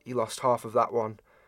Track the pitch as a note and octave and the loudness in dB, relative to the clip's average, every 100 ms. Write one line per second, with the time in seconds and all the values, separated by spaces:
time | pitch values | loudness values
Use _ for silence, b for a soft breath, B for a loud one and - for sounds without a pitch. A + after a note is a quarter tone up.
0 | A#2+ B2 A2 - C3 A#2+ A2+ A#2 A2 A#2 | -6 -2 -2 0 2 2 2 0 2 0
1 | A2 G#2+ b b | -2 -6 b b